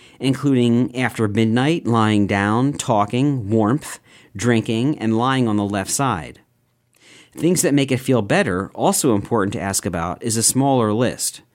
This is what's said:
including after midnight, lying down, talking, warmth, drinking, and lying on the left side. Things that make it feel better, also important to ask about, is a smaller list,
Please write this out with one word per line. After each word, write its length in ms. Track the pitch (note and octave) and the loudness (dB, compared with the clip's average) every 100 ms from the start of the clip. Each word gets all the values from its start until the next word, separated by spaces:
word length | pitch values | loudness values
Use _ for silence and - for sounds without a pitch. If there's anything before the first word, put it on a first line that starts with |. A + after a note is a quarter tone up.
| - - | -20 -6
including 760 | B2+ C3 C#3 C3 A#2+ A#2 A#2+ | -2 0 0 2 4 2 0
after 320 | A#2+ B2 - A2 | -2 -4 -2 -2
midnight, 600 | G#2 A2+ A#2 C3+ E3+ - | 0 2 2 2 0 0
lying 400 | A#2 G#2+ G#2+ G2 | 2 4 2 2
down, 480 | G2+ G2+ A2+ C3+ | 0 0 0 0
talking, 720 | C#3+ - A2 G#2 B2 C#3+ C3+ G2+ | -2 -2 0 0 0 0 -2 0
warmth, 500 | A2 G#2 C#3+ - - _ - - G2+ | 2 2 0 -4 -14 _ -20 -20 -4
drinking, 600 | A#2+ A#2 A2 A2+ C3 D#3 | 2 2 0 -2 -2 -2
and 180 | A2+ A2+ | -2 0
lying 320 | B2 C3 A#2+ | 0 0 0
on 80 | G#2 | 0
the 80 | |
left 260 | G2+ G2+ F#2+ | 0 -2 -4
side. 480 | - C#3 F#2+ D2 - _ _ _ _ _ _ - - - | -2 -2 -2 -8 -16 _ _ _ _ _ _ -20 -20 -20
Things 300 | - E3 F#3 | -4 0 2
that 100 | F3+ | 2
make 180 | C#3 C3+ | 2 2
it 60 | B2+ | 0
feel 240 | - B2+ | 2 0
better, 500 | G2+ E3 D#3 F#2 G2 | 2 0 0 -2 -4
also 400 | - C#3 G3 D3+ | -2 0 2 2
important 400 | G#2 - A#2 G2 | 0 0 -2 -2
to 60 | F#2+ | -2
ask 260 | F#2+ F#2+ G#2 | -4 -4 -4
about, 360 | F2 E2+ E2+ | -4 -6 -6
is 140 | - A2 | -4 -2
a 60 | |
smaller 500 | A2 B2+ C#3 C3 A2 | 0 2 2 2 2
list, 480 | G#2+ B2 - - - - | 0 -2 -2 -8 -10 -18